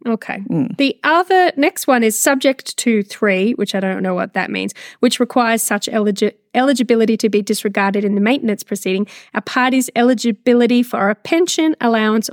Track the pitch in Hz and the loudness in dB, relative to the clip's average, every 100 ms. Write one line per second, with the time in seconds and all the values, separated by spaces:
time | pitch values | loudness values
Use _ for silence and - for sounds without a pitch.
0 | 240 226 - - 196 170 135 - 277 - | -6 -6 -6 -10 -6 -4 -4 -2 -2 -2
1 | 285 330 359 381 359 - 302 - - 247 | 0 0 2 2 2 2 -2 -2 0 2
2 | 220 - 302 269 269 262 - - 240 214 | 2 0 0 2 0 -2 -8 -4 0 0
3 | 202 - 214 185 202 240 202 196 190 190 | -2 -2 0 0 0 -2 -4 -2 -4 -4
4 | 190 180 170 190 - 101 196 - - - | -4 -2 -4 -4 -4 -4 -6 -8 -16 -2
5 | 247 - 240 262 233 226 - 202 - 220 | 0 0 -2 0 0 0 0 -4 -2 -2
6 | 208 196 208 - _ - 269 254 240 233 | 0 0 -2 -4 _ 0 2 2 2 2
7 | 226 220 220 208 202 214 214 202 196 202 | 2 2 2 0 0 -4 -2 0 0 0
8 | 202 202 208 277 226 202 - 202 185 190 | 0 2 2 2 0 -4 -6 -6 -4 -2
9 | 208 - - - - 262 254 262 247 - | -4 -8 -8 -8 -4 0 2 2 0 2
10 | 240 247 233 220 - 240 233 240 240 233 | 2 2 0 -2 2 4 4 2 0 0
11 | 196 214 - 330 349 - 320 311 240 226 | -2 -2 -2 0 0 0 0 0 0 2
12 | 214 220 - | 2 0 -2